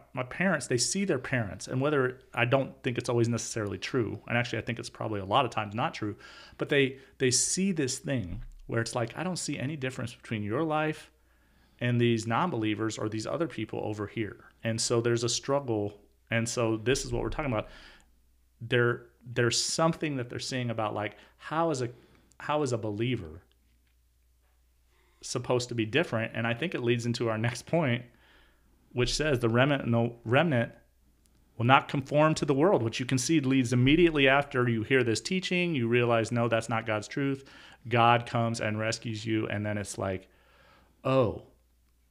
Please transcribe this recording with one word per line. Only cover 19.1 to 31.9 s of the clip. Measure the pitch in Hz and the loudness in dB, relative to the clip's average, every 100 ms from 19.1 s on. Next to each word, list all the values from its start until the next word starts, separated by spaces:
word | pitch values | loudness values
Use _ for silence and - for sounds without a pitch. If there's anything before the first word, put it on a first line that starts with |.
| _ - | _ -6
there's | 120 120 - | 2 2 2
something | - - 165 165 160 139 | 0 2 2 0 -4 -4
that | 123 | -6
they're | 117 | -8
seeing | - 131 120 | -6 -4 -4
about, | 113 107 104 | -2 -2 -2
like, | 104 - - _ | -6 -8 -20 _
how | - 151 165 | -6 -2 0
is | 139 | 0
a, | 120 - - _ _ - | -4 -8 -20 _ _ -12
how | - 151 | -4 0
is | 143 | 0
a | 117 | -2
believer | 107 104 120 117 82 85 - _ _ _ _ _ _ _ _ _ _ _ _ _ _ _ _ _ | -4 -2 -2 -2 -6 -16 -20 _ _ _ _ _ _ _ _ _ _ _ _ _ _ _ _ _
supposed | - 131 123 127 120 | -8 -6 0 0 0
to | 120 | -2
be | 107 | 0
different? | 123 175 113 113 | 0 0 -2 -4
And | - 117 | -2 -2
I | |
think | 120 165 | -2 -4
it | 156 | -2
leads | 123 123 117 | 0 0 0
into | 117 117 | -2 -2
our | 110 | 0
next | 117 120 - | -2 -4 -2
point, | 165 147 120 - _ _ _ _ _ _ _ _ | 0 0 0 -4 _ _ _ _ _ _ _ _
which | 123 123 | -2 0
says | - 151 127 | 0 0 0
the | 120 | 2
remnant, | 117 139 139 - | 4 4 2 2
no, | 117 117 - | 2 0 -2
remnant | 113 131 170 123 113 - _ _ _ _ _ _ _ - | 0 2 4 2 -2 -6 _ _ _ _ _ _ _ 0
will | 117 | 6
not | 139 | 6
conform | - | 4